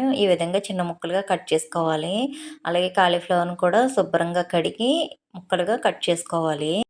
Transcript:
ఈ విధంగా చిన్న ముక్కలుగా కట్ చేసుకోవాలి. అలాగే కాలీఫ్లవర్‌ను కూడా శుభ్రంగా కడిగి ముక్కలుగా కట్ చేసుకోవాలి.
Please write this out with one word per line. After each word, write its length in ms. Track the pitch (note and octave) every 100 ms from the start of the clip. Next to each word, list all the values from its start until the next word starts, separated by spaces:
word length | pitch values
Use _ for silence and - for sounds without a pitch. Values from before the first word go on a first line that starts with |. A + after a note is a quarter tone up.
| C4
ఈ 120 | G#3 G3
విధంగా 320 | E3+ E3+ F#3+
చిన్న 220 | G3 F#3
ముక్కలుగా 400 | F3 E3 E3+ F#3
కట్ 240 | G3 F3 -
చేసుకోవాలి. 680 | D#3+ - E3+ D#3+ D#3 E3 G#3 C#4 D#4 D#4 - E3
అలాగే 240 | F3 F3+
కాలీఫ్లవర్‌ను 680 | F#3 F3+ F3 - F3 F3 F3
కూడా 280 | F3+ G3+ C4
శుభ్రంగా 580 | A3+ F3 E3+ E3+ F3 F3
కడిగి 420 | F3 D#3+ - A#3+ E4 - - _
ముక్కలుగా 440 | F#3 - F3+ F3+ B3
కట్ 240 | G#3 F3+
చేసుకోవాలి. 680 | - E3+ - E3+ D#3+ D3 D3+ F#3+